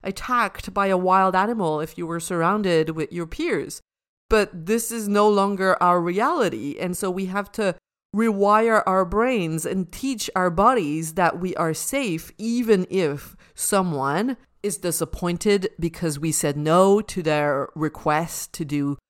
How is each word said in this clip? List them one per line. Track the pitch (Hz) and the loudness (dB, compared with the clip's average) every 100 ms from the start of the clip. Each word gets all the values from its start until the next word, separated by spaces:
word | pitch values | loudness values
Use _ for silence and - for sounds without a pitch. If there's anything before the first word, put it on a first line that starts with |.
attacked | 190 196 - 247 208 - - | -8 -10 -2 0 0 -4 -8
by | 190 196 | -2 2
a | 185 | 2
wild | 185 190 190 | 4 4 4
animal | 185 202 233 170 151 | 2 0 0 -2 -2
if | 160 - | -4 -8
you | 165 | -6
were | 170 | -6
surrounded | 165 180 165 208 196 165 156 | -4 0 2 2 2 2 2
with | 160 151 | -2 -6
your | 175 165 | -6 -10
peers. | - 330 190 - - _ _ _ _ _ | -6 -2 -2 -4 -12 _ _ _ _ _
But | 220 196 175 160 | 2 2 -4 -2
this | 226 226 | -2 -2
is | 226 208 | -6 0
no | 202 214 | 4 4
longer | 208 196 202 190 185 | 4 2 0 0 2
our | 180 175 | 4 2
reality, | 170 180 254 339 202 117 135 - | 2 0 0 2 0 -2 -8 -6
and | 180 | -6
so | 175 190 | -4 -4
we | 185 190 | -4 -4
have | 190 196 | -6 -6
to | - 202 165 _ _ _ | -2 -2 -4 _ _ _
rewire | 196 226 196 202 214 226 220 - | 0 0 2 4 4 4 2 2
our | 185 185 | 0 2
brains | 202 247 240 170 160 | 0 2 0 -2 -4
and | - 190 175 | -4 -4 -6
teach | - 262 233 - 190 | -6 -6 -6 -4 0
our | 180 | 0
bodies | 170 214 262 151 156 160 | 4 4 4 0 -4 -4
that | 160 170 - | 0 0 0
we | 180 - | -4 -2
are | 165 | -2
safe | 156 - 269 247 160 - - | -2 -4 -2 -2 -4 -8 -10
even | 220 233 226 202 180 | -4 -2 4 2 4
if | 190 160 143 - - - | 0 0 -2 -10 -20 -20
someone | - - 202 185 143 135 151 240 254 _ _ | -8 0 0 0 0 0 0 -2 -4 _ _
is | 202 - | -8 -4
disappointed | 175 160 160 - 175 175 214 202 185 - | -4 -2 -4 -4 -4 0 2 2 0 -4
because | 165 - 170 143 | -6 -2 -4 -2
we | 160 | -2
said | 151 151 143 | 0 0 0
no | 151 170 190 202 | 2 4 6 4
to | 208 - | 0 -4
their | 160 151 147 139 - | -2 0 0 -2 -4
request | - 151 151 156 151 165 - - | -4 -6 -4 -2 0 -2 -8 -12
to | - | -8
do | 156 147 143 139 | -4 -2 -2 -4